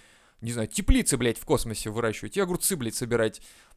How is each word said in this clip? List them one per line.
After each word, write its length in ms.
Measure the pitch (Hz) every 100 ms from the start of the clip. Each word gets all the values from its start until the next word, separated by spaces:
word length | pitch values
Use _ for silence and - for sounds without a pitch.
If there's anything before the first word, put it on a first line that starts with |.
| - _ _ _
не 120 | 117
знаю, 160 | 117 107
теплицы, 480 | - - 262 208 131
блядь, 180 | 120 113
в 60 |
космосе 460 | - 135 117 104 110
выращивать, 460 | 107 113 104 - 196
и 40 |
огурцы, 360 | 180 - - 170
блядь, 180 | 113
собирать 480 | - 120 117 110 - - - -